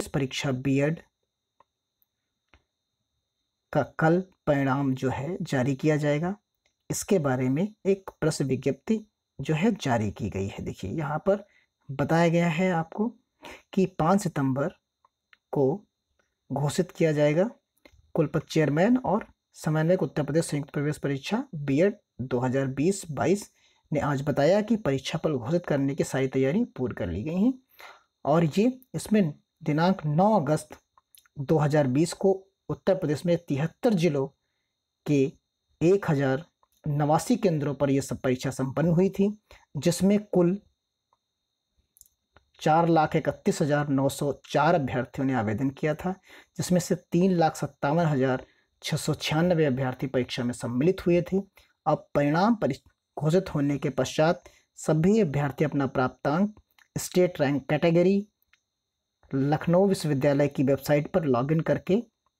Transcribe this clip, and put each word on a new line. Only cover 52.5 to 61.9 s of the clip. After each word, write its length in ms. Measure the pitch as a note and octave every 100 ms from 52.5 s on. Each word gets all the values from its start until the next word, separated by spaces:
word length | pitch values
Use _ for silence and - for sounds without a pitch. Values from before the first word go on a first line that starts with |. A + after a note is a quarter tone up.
| A3+
परि-, 240 | C#3 A2+ _ _ _ -
घोषित 360 | D3+ F#3 F#3+ D#3
होने 220 | C#3+ C#3
के 120 | D3
पश्चात 540 | B2+ B2+ - D#3 E3+ - _ _ -
सभी 400 | - D#3 F3+ A3
अभ्यर्थी 460 | E3+ C#3 C#3+ - D3+
अपना 220 | C#3+ C#3
प्राप्तांक 680 | - B2+ - C#3+ D#3+ G#3 - _ _ _ -
स्टेट 460 | - F3+ F3+ -
रैंक 260 | C3+ D3 -
कैटेगरी 580 | D3+ E3+ E3+ F3+ G3+ G#3 _ _ _ _ _ _ _ _ _ _
लखनऊ 560 | C#3 C#3 D3 - F3 G3+
विश्वविद्यालय 600 | F#3+ D3+ C#3 C#3+ C#3+ C#3+
की 160 | -
वेबसाइट 480 | C3+ C3+ - D3 D3+
पर 140 | F#3+ D3+
लॉगिन 340 | A#2 C#3 D#3+
करके 400 | D3+ C#3+ -